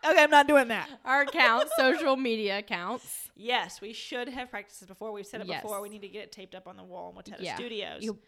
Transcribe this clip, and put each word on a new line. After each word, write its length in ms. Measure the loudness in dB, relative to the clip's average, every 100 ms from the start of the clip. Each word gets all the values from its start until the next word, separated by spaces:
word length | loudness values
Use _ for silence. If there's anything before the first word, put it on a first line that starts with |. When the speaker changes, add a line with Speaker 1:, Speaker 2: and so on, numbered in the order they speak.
Speaker 1:
Okay, 200 | 6 6
I'm 80 | 8
not 160 | 8 8
doing 220 | 6 6
that. 200 | -2 -4 -10 0
Speaker 2:
Our 160 | 2
accounts, 520 | 2 4 4 4 2 2
social 380 | 4 4 0 0
media 400 | 0 -2 -2 -4
accounts. 720 | -4 -6 -6 -8 -10 -14 -14 -14
Speaker 1:
Yes, 460 | -4 -2 -4 -12
we 120 | -14
should 340 | -14 -10 -8 -8
have 200 | -10 -10
practiced 300 | -12 -14 -20
this 80 | -20
before. 220 | -14 -12
We've 160 | -12 -12
said 140 | -12
it 60 | -8
Speaker 2:
Yes. 140 | -8
Speaker 1:
before. 180 | -6 -8
We 100 | -10
need 120 | -16
to 60 | -16
get 160 | -16
it 80 | -16
taped 240 | -18 -18 -18
up 120 | -18
on 80 | -20
the 80 |
wall 320 | -18 -16 -16 -16
in 60 |
Watetta 140 | -18 -12
Speaker 2:
Yeah. 140 | -10 -8
Speaker 1:
Studios. 480 | -10 -10 -10 -10
Speaker 2:
You, 140 | -10 -10